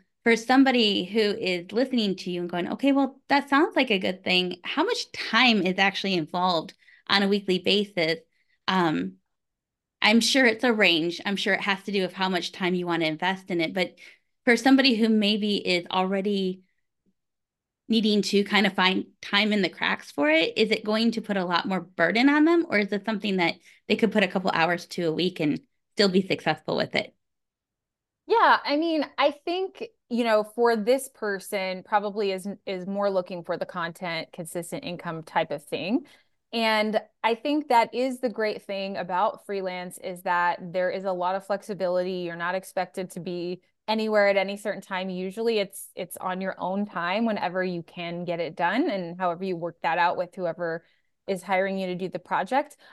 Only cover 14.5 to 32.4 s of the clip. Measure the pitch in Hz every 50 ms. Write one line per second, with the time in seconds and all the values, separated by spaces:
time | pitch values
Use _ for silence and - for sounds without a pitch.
14.5 | 233 233 233 269 269 269 262 269 233 208 233 220 220 214 208 202 214 208 208 208
15.5 | 202 - - 185 180 175 170 - - 185 185 190 196 196 190 208 202 190 190 185
16.5 | 185 185 - _ _ _ _ _ _ _ _ _ _ _ _ _ _ _ _ _
17.5 | _ _ _ _ _ _ _ - 220 226 208 214 208 208 185 - - 202 202 -
18.5 | 208 196 208 190 190 - 185 185 190 - - - _ _ - - - 202 214 214
19.5 | 214 208 185 160 - - - 175 196 - - - - - 147 147 311 320 330 -
20.5 | - - 220 202 214 - - 214 214 220 226 233 226 226 202 - 202 190 180 180
21.5 | 175 170 - 196 190 185 170 - _ - 170 170 196 226 254 285 285 302 302 320
22.5 | 349 339 330 - - 208 208 202 208 202 196 - 220 196 - 214 190 185 175 165
23.5 | - - _ - - _ _ - 160 165 - 196 - 214 - - - 196 180 190
24.5 | - - 160 170 175 175 - - - - 175 165 156 156 170 180 180 - 160 147
25.5 | 139 - - _ _ _ _ _ _ - 208 196 180 190 185 - 156 - - 165
26.5 | 156 - - - 170 - - - - - - - - _ _ _ _ _ _ _
27.5 | _ _ _ _ _ _ _ _ _ _ _ _ _ _ _ - 403 466 370 302
28.5 | 233 - - 226 285 294 330 330 320 311 269 - - - 269 302 285 - _ -
29.5 | 339 370 381 381 - - 440 - _ _ _ - 240 226 240 233 220 214 208 214
30.5 | - - 240 233 233 220 202 226 254 269 269 - - - 220 208 196 190 - -
31.5 | - 196 190 190 185 185 175 - - 208 202 208 196 214 214 196 190 190